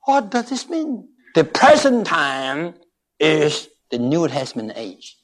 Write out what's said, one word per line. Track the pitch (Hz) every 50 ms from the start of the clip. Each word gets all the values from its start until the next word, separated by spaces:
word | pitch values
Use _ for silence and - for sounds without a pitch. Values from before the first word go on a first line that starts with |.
| -
What | - 277 277 240 196
does | 220 240 233 240
this | 269 247 - -
mean? | 339 320 311 311 262 214 - - _ _ _ _ _
The | 165 160
present | - - - - 269 302 302 - 277 254 240 202
time | - 170 165 147 139 135 135 131 135 135 147 165 175 175 _ _ _ _ _ _ _ _ _
is | 147 156 156 156 151 151 151 - - - _ _ _ _
the | - 120
New | 120 123 147 170 170 147
Testament | 123 139 131 123 - 120 110 110 -
age. | - 113 101 90 _ - - - _